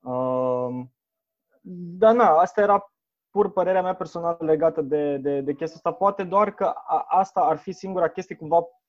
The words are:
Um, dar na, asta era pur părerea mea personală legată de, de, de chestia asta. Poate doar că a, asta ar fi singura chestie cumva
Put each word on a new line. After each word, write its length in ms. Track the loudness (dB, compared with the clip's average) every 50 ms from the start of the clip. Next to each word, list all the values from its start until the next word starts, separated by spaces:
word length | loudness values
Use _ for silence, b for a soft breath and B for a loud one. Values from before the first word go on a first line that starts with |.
Um, 920 | _ -6 -6 -4 -2 -2 -2 -2 0 0 -2 -2 -2 -4 -6 -8 -10 -12 _ _ _ _ _ _ _ _ _ _ _ _ _ _ _ -18 -14 -14 -14 -14 -4 2
dar 160 | 4 4 6
na, 160 | 6 4 4
asta 300 | 6 4 4 2 2 0
era 320 | 2 4 4 2 0 -4 _ _ _ _ _ _ _ _
pur 220 | _ 0 0 0 0
părerea 300 | -2 0 2 2 0 0
mea 120 | 0 -4
personală 420 | -4 -6 -10 -8 -6 -4 -4 -4 -4
legată 420 | 0 0 2 4 4 0 0 0 -4
de, 340 | -2 -2 -2 0 -2 -2
de, 240 | -2 -2 -4 -4 -2
de 140 | -2 -4 -6
chestia 220 | -6 -6 -10 -10
asta. 160 | -6 _ -6 -4
Poate 320 | 0 0 0 0 0 -6
doar 300 | -2 2 0 0 0 -2
că 100 | -4 -4
a, 400 | -4 -4 -6 -6 -4 -2 -2 -2 0
asta 320 | 0 0 0 0 _ 0
ar 160 | 0 0 0
fi 160 | -2 -4 -12 -12
singura 360 | -12 -10 -8 -2 -2 -2 -2
chestie 280 | -2 -6 -10 _ -12
cumva 280 | -14 -6 0 0 0 0 0 _ _ _